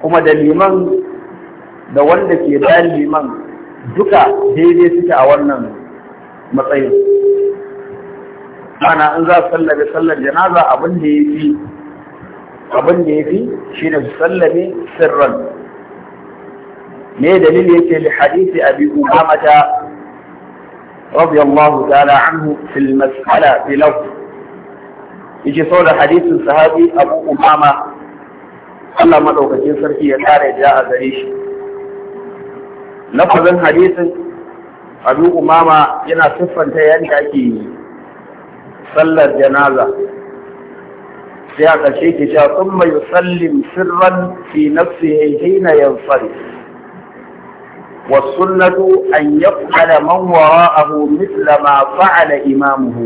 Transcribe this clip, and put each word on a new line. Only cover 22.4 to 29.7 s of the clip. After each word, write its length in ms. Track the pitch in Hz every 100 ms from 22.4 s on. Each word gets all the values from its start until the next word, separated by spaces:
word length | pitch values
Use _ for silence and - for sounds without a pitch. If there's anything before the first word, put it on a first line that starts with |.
| 156 147 -
fil 160 | 139 135 135
mas'ala 640 | 135 - - 147 147 123
bi 120 | 139 139
lafz. 260 | 151 - - - - - - - - - - - - - - - 139
Yake 160 | 143 160
saboda 240 | 180 165
hadisin 480 | 151 - 170 170 156
sahabi 460 | - 151 160 160 170 330
Abu 320 | 139 - -
Umama, 640 | - 160 151 147 143 - - - - - - - - - - - -
Allah 200 | 170 156
madaukakin 560 | 151 147 139 131 143